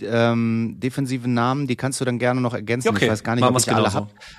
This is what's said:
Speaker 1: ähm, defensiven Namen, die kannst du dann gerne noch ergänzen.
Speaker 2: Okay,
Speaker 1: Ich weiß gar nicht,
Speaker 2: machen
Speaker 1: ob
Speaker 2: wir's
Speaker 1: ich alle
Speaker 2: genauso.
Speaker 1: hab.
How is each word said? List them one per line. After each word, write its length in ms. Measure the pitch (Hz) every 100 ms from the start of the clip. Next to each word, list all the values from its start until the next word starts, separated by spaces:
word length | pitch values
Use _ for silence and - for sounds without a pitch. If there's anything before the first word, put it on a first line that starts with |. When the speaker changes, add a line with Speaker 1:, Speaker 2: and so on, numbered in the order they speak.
Speaker 1:
ähm, 720 | 101 117 117 117 117 113 113 -
defensiven 560 | 131 135 131 131 120 120
Namen, 320 | 120 135 139
die 80 | 120
kannst 260 | 131 135
du 40 | 127
dann 120 | 120
gerne 240 | 123 127
noch 140 | 123 113
ergänzen. 340 | 107 120 170
Speaker 2:
Okay, 160 | 214 120
Speaker 1:
Ich 60 |
weiß 120 | 107
gar 120 | - 120
nicht, 80 |
Speaker 2:
machen 60 | 123
Speaker 1:
ob 60 | 123
Speaker 2:
wir's 100 | -
Speaker 1:
ich 40 |
alle 120 | 113
Speaker 2:
genauso. 140 | 110 104
Speaker 1:
hab. 160 | 104 - -